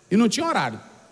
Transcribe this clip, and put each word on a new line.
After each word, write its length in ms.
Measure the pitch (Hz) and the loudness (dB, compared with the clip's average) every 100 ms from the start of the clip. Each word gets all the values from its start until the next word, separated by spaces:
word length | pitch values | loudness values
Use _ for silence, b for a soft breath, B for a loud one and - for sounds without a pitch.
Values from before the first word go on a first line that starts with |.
| - | -2
E 80 | 202 | 2
não 120 | 233 | 2
tinha 180 | - 330 | 0 -2
horário. 320 | 226 127 107 - - _ | -2 -4 -6 -16 -20 _